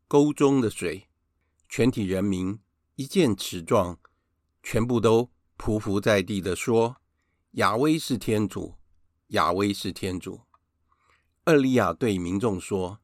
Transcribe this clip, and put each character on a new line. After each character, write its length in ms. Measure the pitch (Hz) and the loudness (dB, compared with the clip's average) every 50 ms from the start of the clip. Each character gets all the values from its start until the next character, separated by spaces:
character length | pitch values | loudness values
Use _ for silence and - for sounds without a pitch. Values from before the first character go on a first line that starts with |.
| _ _ | _ _
沟 240 | - 143 147 151 | 4 4 4 4
中 280 | 143 - 147 139 139 135 | 4 2 2 4 4 2
的 80 | 120 104 | 2 0
水。 400 | - - 95 85 78 92 - _ _ _ _ _ _ _ _ _ _ _ _ _ | -2 -4 -6 -6 -6 -8 -12 _ _ _ _ _ _ _ _ _ _ _ _ _
全 200 | - - 117 127 | -2 0 0 2
体 140 | 123 120 | 2 0
人 220 | 104 92 92 95 98 | -2 -2 -2 0 0
民 340 | 104 95 92 92 92 104 113 - _ _ _ _ _ _ | 0 -2 -2 -2 -4 -6 -8 -14 _ _ _ _ _ _
一 100 | - 135 | -12 -12
见 300 | 135 - 196 165 120 101 | -2 0 2 2 2 2
此 260 | - - - - 90 | -2 -4 -8 -10 -10
状， 380 | 82 - 127 107 90 90 87 - _ _ _ _ _ _ _ _ _ _ _ _ | -4 0 0 0 0 -2 -6 -12 _ _ _ _ _ _ _ _ _ _ _ _
全 240 | _ - - 117 113 | _ -4 -2 -2 0
部 140 | 120 123 117 | 0 0 2
都 320 | 107 113 113 113 123 - _ _ _ _ _ | 4 4 4 4 2 -2 _ _ _ _ _
匍 220 | - - - 107 107 | -8 -4 -2 -2 -2
匐 220 | 104 107 95 104 | -2 -2 -4 0
在 200 | 101 120 107 101 | 2 2 2 2
地 200 | 92 98 107 95 | 2 0 -4 -4
地 160 | 82 95 87 | -4 -4 -4
说 400 | - - 127 117 113 113 117 123 - _ _ _ _ _ _ _ _ _ _ | -4 -2 0 2 2 2 0 -2 -8 _ _ _ _ _ _ _ _ _ _
：“亚 240 | - - 107 95 104 | -4 0 0 0 2
威 200 | 113 143 156 160 | 2 2 2 2
是 220 | 160 - - 131 98 | 0 -2 -4 -4 -4
天 300 | - - 110 107 107 98 | -2 0 0 0 0 -2
主， 260 | - 101 82 - - - _ _ _ _ _ _ _ _ _ _ | -4 -8 -10 -10 -12 -18 _ _ _ _ _ _ _ _ _ _
亚 240 | 98 101 80 80 | 0 0 2 2
威 200 | 87 95 101 104 | 2 0 0 0
是 200 | 101 - - 101 | -2 -4 -6 -8
天 260 | 85 - - 95 92 92 | -8 -6 -8 -6 -6 -8
主。” 220 | - 95 92 - _ _ _ _ _ _ _ _ _ _ _ _ _ _ _ _ _ _ _ _ _ | -10 -12 -14 -16 _ _ _ _ _ _ _ _ _ _ _ _ _ _ _ _ _ _ _ _ _
厄 80 | 175 160 | 2 4
利 200 | 147 135 131 127 | 4 4 4 4
亚 180 | 120 104 87 | 2 2 2
对 260 | 80 - 123 113 101 92 | 0 0 0 0 0 0
民 220 | 87 87 92 101 | -2 -2 -2 -2
众 200 | 123 117 98 90 | 0 -2 -2 -4
说 380 | - - 104 95 90 90 101 - | -4 -4 -4 -4 -4 -6 -8 -12